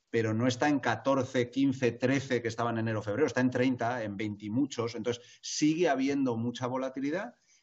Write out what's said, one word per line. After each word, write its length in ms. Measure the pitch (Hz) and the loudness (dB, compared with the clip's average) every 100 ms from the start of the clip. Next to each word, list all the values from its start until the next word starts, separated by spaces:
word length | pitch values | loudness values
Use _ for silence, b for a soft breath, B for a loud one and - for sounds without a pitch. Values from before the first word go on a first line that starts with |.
| _ | _
pero 240 | 117 110 110 | 0 2 2
no 100 | 127 | 0
está 240 | 123 147 | 2 2
en 100 | 139 | 2
catorce, 680 | 120 110 135 135 120 131 120 | 0 0 2 0 0 -2 0
quince, 440 | 135 139 127 120 | 2 0 2 0
trece 500 | 117 127 139 135 120 | 0 0 0 0 -2
que 40 | 113 | -2
estaba 220 | 110 117 | -2 -2
en 80 | 113 | 0
enero, 240 | 113 107 | 0 -2
febrero, 240 | 101 104 147 | -2 0 2
está 160 | 127 | 4
en 80 | 127 | 2
treinta, 540 | 123 131 127 117 123 | 2 2 2 -2 -2
en 120 | 107 101 | -6 -4
veinte 300 | 107 101 104 | -6 -6 -4
y 60 | |
muchos. 420 | 117 143 - 110 | -2 0 -2 -4
Entonces, 300 | 113 113 120 B B | -4 -4 -4 B B
sigue 480 | - - 151 160 165 | -10 0 2 4 2
habiendo 480 | 135 135 143 131 113 | 2 2 2 0 0
mucha 300 | 120 120 123 | -2 -2 -4
volatilidad, 680 | 127 131 135 139 175 233 - b b | -2 -4 -4 -4 -4 -6 -14 b b